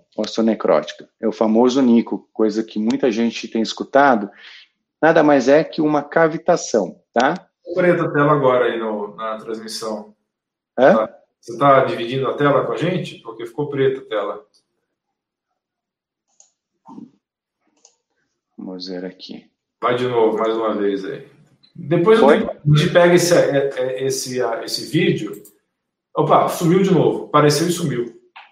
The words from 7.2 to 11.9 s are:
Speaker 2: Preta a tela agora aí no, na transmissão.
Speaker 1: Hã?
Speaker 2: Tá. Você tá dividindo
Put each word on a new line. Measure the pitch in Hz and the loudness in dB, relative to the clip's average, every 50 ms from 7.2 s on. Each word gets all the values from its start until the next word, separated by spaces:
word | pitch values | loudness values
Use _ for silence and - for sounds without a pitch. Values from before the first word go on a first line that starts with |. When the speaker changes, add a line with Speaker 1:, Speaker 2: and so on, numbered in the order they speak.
| 123 139 170 180 - _ _ _ _ - 175 | 0 0 -2 -4 -10 _ _ _ _ -8 -4
Speaker 2:
Preta | 180 180 180 175 165 160 | 0 2 2 2 0 -2
a | 147 | -2
tela | 147 147 147 - 151 | 0 0 2 2 2
agora | 143 131 131 123 123 120 | 2 2 2 2 2 0
aí | 117 113 113 | 0 -2 -4
no, | 113 110 107 104 101 101 - | -6 -6 -6 -6 -8 -10 -12
na | - 110 110 110 107 | -12 -10 -10 -10 -10
transmissão. | 107 113 113 - 220 220 - - 226 220 214 214 - - _ _ _ _ _ _ _ _ _ _ _ _ _ - | -10 -12 -12 -12 -10 -12 -12 -10 -10 -10 -10 -10 -12 -18 _ _ _ _ _ _ _ _ _ _ _ _ _ 2
Speaker 1:
Hã? | 127 147 196 220 | 4 4 4 4
Speaker 2:
Tá. | 214 - - _ _ _ _ _ | 0 -4 -8 _ _ _ _ _
Você | _ - 117 - | _ -16 -6 0
tá | 139 143 135 135 123 | 4 4 4 4 4
dividindo | 123 | 0